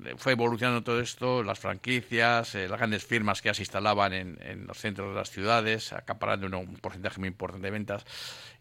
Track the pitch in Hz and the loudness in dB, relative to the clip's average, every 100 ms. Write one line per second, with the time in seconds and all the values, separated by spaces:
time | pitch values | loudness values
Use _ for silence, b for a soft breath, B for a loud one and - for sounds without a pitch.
0 | - 120 - 123 117 117 123 120 113 117 | -8 -2 2 4 4 4 2 2 2 0
1 | 120 - 123 127 101 101 95 98 123 123 | 0 -2 0 2 2 -2 -2 -4 0 0
2 | 117 117 117 120 117 104 92 104 120 104 | 2 4 6 4 2 -2 -2 0 2 0
3 | - 117 107 98 - 104 98 95 104 104 | 2 2 4 2 2 0 -2 0 2 4
4 | 101 92 92 80 - 98 92 - 110 98 | 4 2 -6 -10 -10 -10 -10 -6 -6 -4
5 | 98 98 98 - 101 117 110 110 - - | -4 -4 -6 -2 2 4 4 0 -2 -8
6 | - - 107 107 95 92 92 95 98 95 | -6 -4 0 0 -2 -4 -6 -8 -8 -6
7 | 95 - 95 92 92 92 95 107 101 101 | -6 -4 -6 -4 -8 -6 -6 -4 -4 -6
8 | - B B B B B | -8 B B B B B